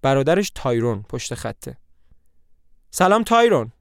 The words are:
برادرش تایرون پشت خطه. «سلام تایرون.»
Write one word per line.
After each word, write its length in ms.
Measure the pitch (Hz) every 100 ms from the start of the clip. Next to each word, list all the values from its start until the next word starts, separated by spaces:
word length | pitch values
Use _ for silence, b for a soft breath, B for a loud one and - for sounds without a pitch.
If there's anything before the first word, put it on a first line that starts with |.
برادرش 500 | 135 135 139 185 196
تایرون 480 | - 135 117 120 104
پشت 320 | 107 120 -
خطه. 420 | 123 113 - 135 123 _ _ _ - _ _ _ - _ _ _
«سلام 320 | - 185 214
تایرون.» 500 | 226 233 233 165 113 _